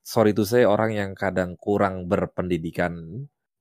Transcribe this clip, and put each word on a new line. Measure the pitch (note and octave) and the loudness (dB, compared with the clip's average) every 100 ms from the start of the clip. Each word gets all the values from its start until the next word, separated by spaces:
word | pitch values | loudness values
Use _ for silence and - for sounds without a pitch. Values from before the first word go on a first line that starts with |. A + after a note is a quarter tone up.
sorry | - A#2+ G#2+ | -4 2 4
to | G2+ | 4
say, | G2+ B2 G#2+ | 2 4 4
orang | G#2 A2 | 4 0
yang | G#2+ G2 | -2 -6
kadang | F#2+ G2 F2+ F2+ | -4 -4 -2 -4
kurang | F2 - G2+ G2 F#2 F2+ | -4 -2 0 0 -2 -2
berpendidikan, | F#2+ F2 - F2+ E2+ E2 - F2 E2+ E2 G#2+ C#3+ _ _ _ | -2 0 -4 -4 -4 -4 -4 -4 -4 -12 -14 -14 _ _ _